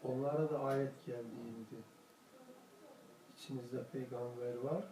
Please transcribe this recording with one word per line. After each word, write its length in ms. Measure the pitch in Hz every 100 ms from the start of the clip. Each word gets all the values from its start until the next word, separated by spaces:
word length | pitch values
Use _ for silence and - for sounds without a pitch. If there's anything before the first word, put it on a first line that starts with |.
onlara 460 | 127 127 143 151 156
da 100 | 147
ayet 460 | 139 135 139 - -
geldiğinde 680 | 120 117 113 117 113 110 110 110 - - - - - - - - - - - - - -
"İçinizde 500 | - - 135 120 127
peygamber 720 | - 139 123 123 120 120 120 120
var. 200 | 135 165 208